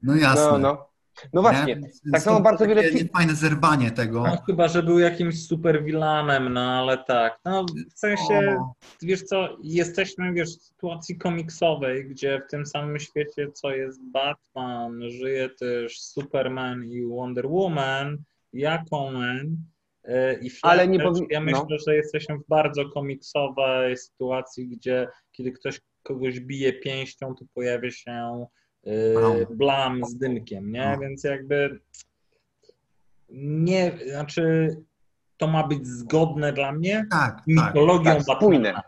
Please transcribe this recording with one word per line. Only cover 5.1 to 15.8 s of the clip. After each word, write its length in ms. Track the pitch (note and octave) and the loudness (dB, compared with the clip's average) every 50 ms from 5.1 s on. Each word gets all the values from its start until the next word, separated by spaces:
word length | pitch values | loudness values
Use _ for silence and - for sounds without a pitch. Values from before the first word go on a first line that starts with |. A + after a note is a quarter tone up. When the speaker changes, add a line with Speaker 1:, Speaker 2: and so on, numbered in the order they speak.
| E3+ - F3 E3+ E3 - - | 2 0 -2 -2 -4 -4 -6
Speaker 3:
super 360 | - E3+ D#3+ E3+ E3 D#3 D3+ D3+ | -6 -4 0 2 2 2 2 0
villainem, 720 | D#3 D#3 D#3 D#3 D#3 D3+ D3+ D3 D3 C#3 C3+ B2+ B2+ B2 | -2 -2 -2 0 0 0 0 2 2 2 2 0 0 -2
no 80 | B2 | -2
ale 360 | B2 B2+ B2+ B2+ B2+ C3 C3 | -2 0 0 0 0 0 0
tak. 420 | C3 - - B2+ A#2+ A2+ A2+ - - - | 0 0 0 2 2 2 2 -2 -4 -6
No, 200 | F3+ F#3+ F#3+ F#3 E3+ D#3 D3+ E3 - _ | -4 -2 -2 -2 -4 -6 -10 -12 -14 _
w 40 | - | -4
sensie, 580 | G#3+ G#3 G#3 G3 D#3+ - G#3 G3+ G3+ C3+ C3 B2+ | -2 -2 0 0 0 2 2 4 4 2 0 -2
Speaker 1:
O. 140 | C3 C3 - _ - - - - | -4 -6 -10 _ -20 -20 -18 -8
Speaker 3:
wiesz 220 | E3 F3 F#3+ F#3 - | -4 -2 -2 -2 -2
co, 340 | - G3 F#3+ F#3 D#3+ - - - | -4 -4 -2 -2 -4 -6 -10 -8
jesteśmy, 720 | D#3 E3 F3 E3 E3+ - G3 F#3+ F#3+ - F#3 F3+ F3+ F3 | -4 -2 0 0 0 0 -2 -4 -4 -4 -6 -4 -4 -2
wiesz, 160 | E3+ D#3+ E3 - | -2 -4 -4 -6
w 40 | - | -14
sytuacji 560 | _ _ _ _ - E3+ E3 E3 - - F3 | _ _ _ _ -10 -8 -8 -10 -10 -12 -10
komiksowej, 920 | - - F3+ E3+ E3+ D#3+ D#3+ - - F3 E3 D3+ D3 C#3 C3 B2+ C#3 C3+ C3+ | -6 -4 -4 -4 -4 -6 -8 -4 0 0 0 0 0 -2 -2 -4 -4 -6 -10
gdzie 320 | C3 - C#3 C#3 C#3 C3+ C3+ | -10 -6 -4 -2 -2 -4 -6
w 40 | - | -8
tym 140 | D3+ D3 C#3+ | -10 -10 -8
samym 340 | D3 - D3 D3 D3 D3 D3 | -8 -8 -8 -6 -6 -6 -8
świecie, 520 | D3 - - D3+ D3 D3 - D3+ C#3+ C#3+ C#3+ | -8 -8 -6 -6 -6 -4 -6 -8 -8 -8 -8
co 180 | - - C#3 | -8 -6 -6
jest 280 | C3+ C3+ C3+ C3 C3 C3 C3 B2+ | -4 -4 -6 -8 -10 -14 -12 -6
Batman, 880 | - C3+ C#3 C#3+ D3 - _ _ - C3 B2+ B2 B2 A#2+ A#2+ A#2 A#2 A#2 A#2+ A#2 | -4 -2 -2 -2 -4 -6 _ _ -12 -10 -8 -8 -6 -8 -8 -10 -10 -10 -12 -12
żyje 400 | B2 B2 C3 C3+ C3+ C3 C3 C3 | -10 -8 -6 -4 -2 -2 -4 -4
też 500 | C3 - B2+ B2 A#2+ A#2+ | -6 -6 -6 -4 -4 -4